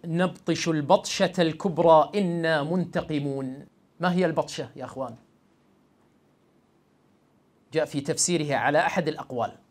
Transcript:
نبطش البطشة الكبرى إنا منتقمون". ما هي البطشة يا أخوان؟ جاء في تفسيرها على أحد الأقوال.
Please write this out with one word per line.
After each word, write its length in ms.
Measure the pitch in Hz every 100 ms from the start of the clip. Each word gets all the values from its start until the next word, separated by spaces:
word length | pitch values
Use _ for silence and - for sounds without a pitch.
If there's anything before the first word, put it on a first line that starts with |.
نبطش 640 | 170 165 180 180 - 160 170
البطشة 640 | 160 139 196 - - 180 180
الكبرى 720 | 160 160 196 156 165 156 143
إنا 480 | 208 180 170 160 156
منتقمون". 1040 | 143 185 170 175 - 151 143 135 131 135 - _ _ -
ما 120 | 180
هي 140 | 180 175
البطشة 420 | 160 151 - 131 143
يا 80 |
أخوان؟ 300 | 127 135 127 117 _ _ _ _ _ _ _ _ _ _ _ _ _ _ _ _ _ _ _ _ _ _ _ _ _
جاء 120 | 156
في 160 | 147 147
تفسيرها 560 | 139 151 - 170 151 131
على 220 | 123 151
أحد 300 | 180 196 156
الأقوال. 440 | - - 123 107 - _